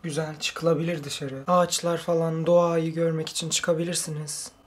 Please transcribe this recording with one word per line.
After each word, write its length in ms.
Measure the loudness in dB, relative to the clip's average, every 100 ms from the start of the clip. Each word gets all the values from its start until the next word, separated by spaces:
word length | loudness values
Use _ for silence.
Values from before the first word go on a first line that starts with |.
güzel, 360 | -4 -4 -6 -4
çıkılabilir 640 | -6 -2 2 2 0 -4
dışarı. 400 | -6 -8 -8 -8 2
Ağaçlar 500 | 4 4 0 -2 -2
falan, 480 | 0 2 2 0 6
doğayı 480 | 6 6 2 0
görmek 360 | 0 0 0 -4
için 200 | -6 -4
çıkabilirsiniz. 1000 | -2 0 0 0 -4 -4 -6 -8 -10 -10 _